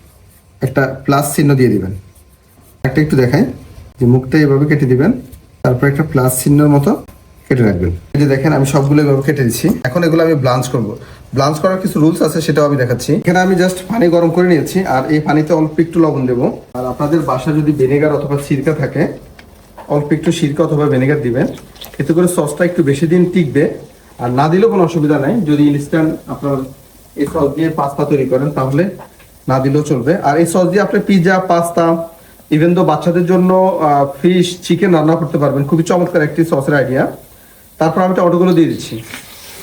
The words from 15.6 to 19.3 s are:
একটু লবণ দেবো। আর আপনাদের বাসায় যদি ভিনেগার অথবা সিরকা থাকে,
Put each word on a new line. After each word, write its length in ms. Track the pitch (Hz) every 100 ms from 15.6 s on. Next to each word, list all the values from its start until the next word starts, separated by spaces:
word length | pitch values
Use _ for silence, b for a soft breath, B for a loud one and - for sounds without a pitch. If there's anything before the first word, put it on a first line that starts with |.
| 151 -
একটু 200 | 160 175
লবণ 260 | 156 135 123
দেবো। 320 | 120 185 - -
আর 120 | 127 127
আপনাদের 340 | - 147 165
বাসায় 360 | 147 160 160 151
যদি 160 | 151
ভিনেগার 400 | 135 131 143 151
অথবা 240 | 143 139 143
সিরকা 300 | - 139 160
থাকে, 340 | 151 131 139 214 - -